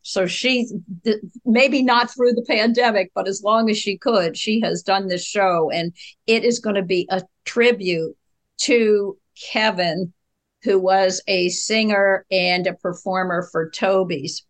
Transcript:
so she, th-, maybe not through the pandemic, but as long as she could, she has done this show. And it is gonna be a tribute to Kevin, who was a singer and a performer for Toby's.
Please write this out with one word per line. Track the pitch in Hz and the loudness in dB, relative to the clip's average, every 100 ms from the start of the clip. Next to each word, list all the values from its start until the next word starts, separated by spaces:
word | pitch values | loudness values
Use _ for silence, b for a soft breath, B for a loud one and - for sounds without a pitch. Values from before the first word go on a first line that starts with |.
so | - 196 180 | -6 -2 -2
she, | - 247 247 233 202 - 175 | -2 0 0 -2 -8 -12 -6
th-, | 226 214 190 - | -4 -4 -6 -8
maybe | 247 226 277 277 | 0 4 4 4
not | 254 240 240 | 2 2 0
through | - 247 | 2 2
the | 233 240 | 2 0
pandemic, | 226 226 233 240 208 185 | 0 2 2 2 2 -2
but | 202 190 | -4 -6
as | 196 | -4
long | 214 226 220 | 0 2 2
as | 214 | 0
she | - 190 | -4 -4
could, | 254 214 165 165 | 0 0 0 -4
she | - 220 | -2 0
has | 226 175 | 0 -4
done | 185 196 196 | -2 -2 -2
this | 180 | -6
show. | - 208 190 170 160 | -4 0 2 2 0
And | 170 170 B B B - | -2 -4 B B B 0
it | 226 | 2
is | 240 233 | 2 0
gonna | 214 202 | -2 -2
be | 180 180 190 | 0 -2 0
a | 190 180 _ | -4 -6 _
tribute | - 240 240 233 185 170 160 - _ _ _ - | -6 2 2 2 -2 -2 -4 -10 _ _ _ -8
to | - 240 214 208 202 - _ - - | 2 4 4 2 0 -8 _ -20 -6
Kevin, | 220 214 180 175 160 175 _ _ _ _ _ | -2 0 0 -2 -2 -6 _ _ _ _ _
who | 233 196 | 0 2
was | 185 190 190 185 - | 4 4 2 -2 -2
a | 190 180 | 0 0
singer | - - 220 220 202 196 190 _ | -4 -2 0 2 2 2 0 _
and | 190 180 180 180 | 0 2 0 -2
a | |
performer | 180 180 175 196 185 185 175 170 | -4 -8 -8 -4 -2 -2 -4 -4
for | 165 160 | -6 -6
Toby's. | - 196 190 185 - 170 - | -2 0 0 0 -4 -8 -12